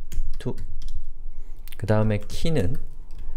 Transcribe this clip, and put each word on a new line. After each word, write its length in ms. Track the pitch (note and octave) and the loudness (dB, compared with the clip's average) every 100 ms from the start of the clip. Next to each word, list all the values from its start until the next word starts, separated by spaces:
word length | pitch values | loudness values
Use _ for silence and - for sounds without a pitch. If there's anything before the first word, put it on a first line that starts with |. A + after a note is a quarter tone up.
| - - - - | -2 2 4 4
투. 160 | B2+ - - - - - - - - - - - - - | 0 -4 0 0 2 2 2 0 -2 -4 -4 -6 -6 -6
그 100 | G2 | 0
다음에 320 | G#2+ G#2+ G#2 - | 0 2 0 -2
키는, 480 | - E3 E3 F2+ - - - - - - | 0 2 2 2 2 0 -4 -8 -4 -2